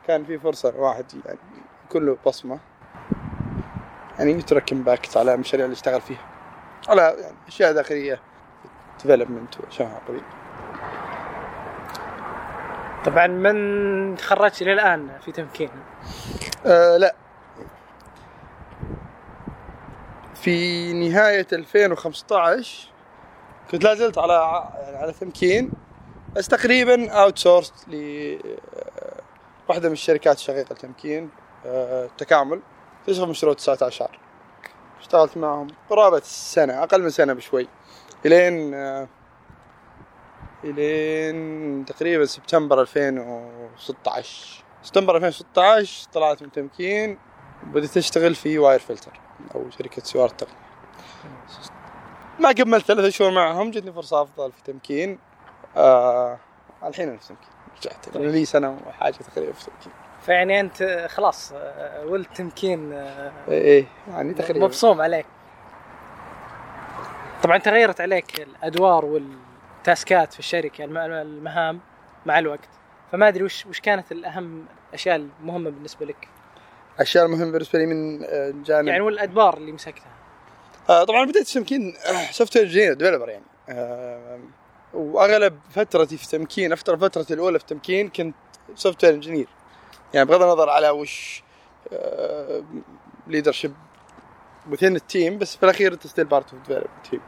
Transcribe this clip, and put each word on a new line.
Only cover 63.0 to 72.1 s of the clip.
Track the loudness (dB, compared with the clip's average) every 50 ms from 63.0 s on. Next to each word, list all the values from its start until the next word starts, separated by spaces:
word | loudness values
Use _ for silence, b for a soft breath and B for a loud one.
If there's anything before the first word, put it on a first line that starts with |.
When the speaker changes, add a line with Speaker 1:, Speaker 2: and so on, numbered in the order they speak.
| -14 -14 -14 -14 -14 -14 -16 -14 -4 0
Speaker 1:
إيه، | 0 4
إيه، | 8 8 8 8 6 2 -12 -20 -18 -12
يعني | -8 -8 -6 -6 -4
تقريبًا. | -6 -4 -2 0 2 2
Speaker 2:
مبصوم | 0 2 4 4 4 6 4
عليك. | 0 -2 -2 -4 -6 -10 -20 _ _ -20 -20 -20 -20 -20 -20 -20 -20 -20 -20 -20 -20 -20 -20 -20 -20 -20 -20 -20 -20 -20 -20 -20 -20 -20 -20 -18 -18 -16 -16 -16 -16 -16 -16 -18 -18 -18 -4 0
طبعًا | 4 4 4 4
تغيرت | 4 4 6 6 6 4 2 -2
عليك | -2 -2 -2 -2 -2 -6 -12 -12
الأدوار | -14 -14 -14 -8 -8 -6 0 4 4 6 6 4 2
والتاسكات | 0 -2 -4 -4 -6 -18 -20 -20 -20 -20 -20 -20 -20 -20 -4 0 0 0 0 2 2 4 4 4 0
في | -4 -14
الشركة، | -8 -6 -4 -4 -4 -6 -10 -12 -14
الم-، | -10 -8
المهام | -8 -8 -8 -8 -10 -10 -12 -14 -14 -14 -8 -4 -4 -4 -4 -4 -8 -14 _ _ _ _ _